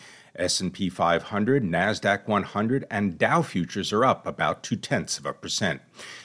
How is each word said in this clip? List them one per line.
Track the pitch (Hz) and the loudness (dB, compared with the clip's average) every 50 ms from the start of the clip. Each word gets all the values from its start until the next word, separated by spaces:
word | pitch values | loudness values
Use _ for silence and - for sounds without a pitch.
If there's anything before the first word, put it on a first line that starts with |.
| - - - - - - - | -20 -20 -20 -20 -20 -14 -6
S | - 87 90 - - | -2 -2 0 0 0
and | 98 90 - | -2 -4 -4
P | - 101 87 | -2 -4 -2
five | - - 92 85 85 82 - | 0 2 2 4 4 2 0
hundred, | - 107 101 107 110 135 143 120 | -2 -2 0 2 2 2 2 2
Nasdaq | 90 82 82 92 104 107 - - 101 101 98 - - | 2 0 2 2 2 0 0 2 2 2 2 0 0
one | 107 101 92 | 0 2 0
hundred, | - - 101 107 113 131 139 - - | 0 -2 -2 0 0 0 -2 -2 -2
and | 117 104 104 101 82 76 | -2 0 0 0 0 2
Dow | - - 147 170 | 2 4 4 2
futures | 160 - - 95 85 - - 104 90 - | 2 2 0 -2 -2 -2 -4 -6 -4 0
are | - 107 123 | 2 4 4
up | 131 113 - - 92 | 4 4 2 -2 -8
about | 82 - 82 76 82 - - | -4 0 0 0 0 -2 -4
two-tenths | - 127 101 - - 143 107 78 - - - | -4 -4 -4 -2 0 0 0 0 -2 -6 -6
of | - | -6
a | 71 - | -8 -8
percent. | - - 82 - - 110 90 73 67 - _ _ - - - - - | -8 -8 -6 -4 -2 0 0 -2 -2 -8 _ _ -20 -18 -16 -16 -18